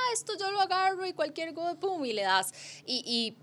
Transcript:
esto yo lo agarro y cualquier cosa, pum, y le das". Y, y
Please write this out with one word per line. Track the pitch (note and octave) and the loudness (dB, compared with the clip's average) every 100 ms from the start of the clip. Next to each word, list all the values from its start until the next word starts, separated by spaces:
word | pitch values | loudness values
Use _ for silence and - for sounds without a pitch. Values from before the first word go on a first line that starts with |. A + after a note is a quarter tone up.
| B4+ | 2
esto | A4+ - F#4+ | 0 -4 -4
yo | G4 | 0
lo | G4+ | 2
agarro | F#4+ F#4 F#4+ F#4 F#4 | 2 4 2 2 -2
y | |
cualquier | F4+ D#4 D#4 E4 | -2 -2 -2 -6
cosa, | E4 F4 E4+ | -2 -4 0
pum, | G4 F4+ | -2 0
y | C4 | 0
le | G#3+ | 0
das". | G3 F#3+ F#3+ - - - - | 4 4 2 -4 -14 -14 -6
Y, | B3 - | -6 -2
y | A#3 A3+ A3+ | 0 0 -2